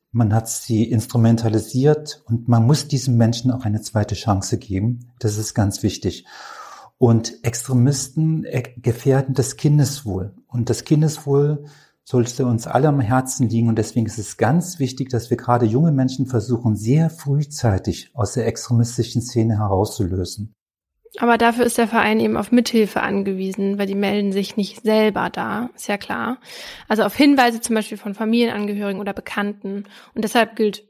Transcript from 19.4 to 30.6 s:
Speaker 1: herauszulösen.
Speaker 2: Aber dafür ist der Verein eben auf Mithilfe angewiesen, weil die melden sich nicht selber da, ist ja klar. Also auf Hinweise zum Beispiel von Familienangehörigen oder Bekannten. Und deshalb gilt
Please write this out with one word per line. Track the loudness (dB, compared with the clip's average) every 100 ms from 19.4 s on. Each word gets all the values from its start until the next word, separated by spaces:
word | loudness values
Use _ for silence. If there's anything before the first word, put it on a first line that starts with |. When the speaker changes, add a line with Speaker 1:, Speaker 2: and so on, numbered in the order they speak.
| 2 2
Speaker 1:
herauszulösen. | 0 2 0 -2 -2 -2 -4 -8 -12 _ _ _ _ _ -18 -2
Speaker 2:
Aber | 2 4
dafür | 4 2 0
ist | 2
der | 0
Verein | 2 2 2
eben | 0 -2
auf | 2
Mithilfe | 2 4 2 2 0
angewiesen, | -2 -2 -2 -4 -6 -4 -2 -2
weil | -2
die | -2
melden | -2 0 0
sich | -2 -2 -4
nicht | -6 -4
selber | 0 2 2 0 -4
da, | -6 -6 -6 -8 -10
ist | -8
ja | -6
klar. | -6 -6 -6 -8 -12 -18 -18 -14 -4
Also | 0
auf | 0
Hinweise | 4 6 6 4 2
zum | -2 -2
Beispiel | -4 -8
von | -10
Familienangehörigen | -6 0 2 2 0 -4 -4 -6 -6
oder | -6
Bekannten. | -8 -8 -4 -4 -6 -10 -10 -12 -18 -12 -4
Und |
deshalb | 0 2 0
gilt | 0